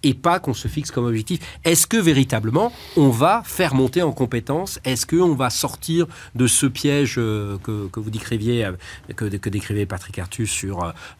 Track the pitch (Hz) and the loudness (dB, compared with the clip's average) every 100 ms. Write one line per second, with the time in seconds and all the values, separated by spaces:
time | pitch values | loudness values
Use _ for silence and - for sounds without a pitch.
0 | 143 135 170 180 151 120 110 - 139 - | 0 2 2 2 0 -4 -4 -4 -4 -2
1 | 120 113 110 175 - - - 165 - 226 | 0 -2 -2 -6 -6 -2 2 4 4 4
2 | 165 139 135 113 110 135 226 - - - | 4 4 4 2 2 2 0 -2 -2 4
3 | 139 113 156 226 - - 175 131 131 170 | 6 6 4 4 0 -2 2 4 2 2
4 | 170 127 123 120 110 147 190 - - 123 | 0 0 -2 -2 -2 -4 -4 -6 -4 -2
5 | - 165 180 135 127 - - - - 165 | 0 4 4 4 0 0 -6 -6 -2 0
6 | 165 - - 120 123 - 139 135 147 143 | 0 -4 -12 2 2 4 2 2 0 2
7 | 139 - 113 107 101 98 - 107 98 104 | 2 0 -2 -2 -4 -6 -6 -6 -6 -8
8 | 107 107 - 113 110 120 104 92 - - | -6 -8 -4 -2 0 0 -2 -6 -12 -18
9 | - - 107 98 107 101 - 104 98 92 | -14 -6 -4 -4 -4 -4 -2 -2 -2 -6
10 | - 95 92 - 110 - 95 92 85 80 | -10 -10 -10 -6 -4 -4 -6 -4 -6 -8
11 | - - | -18 -10